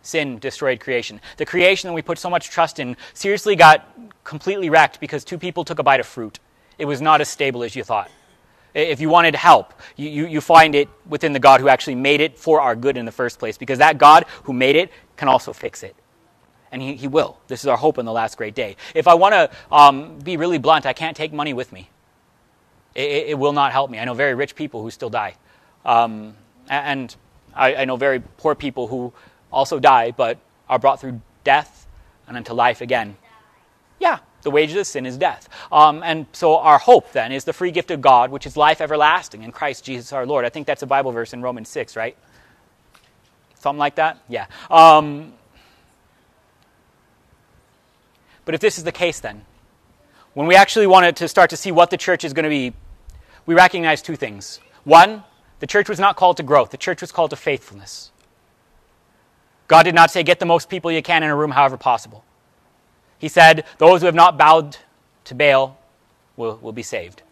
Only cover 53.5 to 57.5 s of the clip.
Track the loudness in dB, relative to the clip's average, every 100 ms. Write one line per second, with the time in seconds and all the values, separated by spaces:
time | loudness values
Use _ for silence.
53.5 | 4 4 2 -2 -4 -4 -10 -10 -12 -20
54.5 | -20 _ _ 4 6 6 2 -18 _ _
55.5 | _ -4 -2 -2 -2 -2 2 0 0 0
56.5 | 0 0 -6 -8 -8 -10 -6 -6 -6 -8